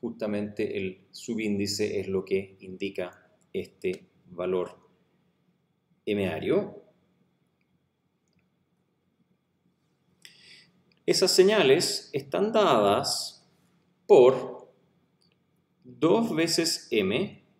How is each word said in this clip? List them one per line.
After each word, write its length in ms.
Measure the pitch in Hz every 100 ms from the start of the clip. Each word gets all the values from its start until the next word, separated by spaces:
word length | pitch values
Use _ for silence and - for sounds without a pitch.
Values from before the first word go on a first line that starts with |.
Justamente 760 | 117 117 107 104 104 - 104 104
el 240 | 95 92 _
subíndice 880 | - - 113 110 101 101 - 107 101
es 80 | 95
lo 180 | 95
que 320 | 92 98 98 -
indica 680 | 95 92 98 95 90 - _ _ _
este 540 | 95 - _ 95 90 - _ _
valor 480 | 90 92 92 87 - _ _ _ _ _ _ _ _ _ _ _ _ -
M 220 | 104 95
ario. 520 | 80 90 170 208 - _ _ _ _ _ _ _ _ _ _ _ _ _ _ _ _ _ _ _ _ _ _ _ _ _ _ _ _ _ _ _ _ _ _ - _ - - _ _ _ _
Esas 280 | - 180 185
señales 760 | - 185 220 147 139 170 - -
están 400 | 143 - - 208
dadas 920 | 226 190 123 101 107 147 - - - _ _ _ _ _ _ _
por 680 | 196 123 - - - - _ _ _ _ _ _ _ _ _ _ _
dos 540 | 127 123 160 208 226 160
veces 500 | 165 - 160 - -
M 500 | 113 95 117 202 - _ _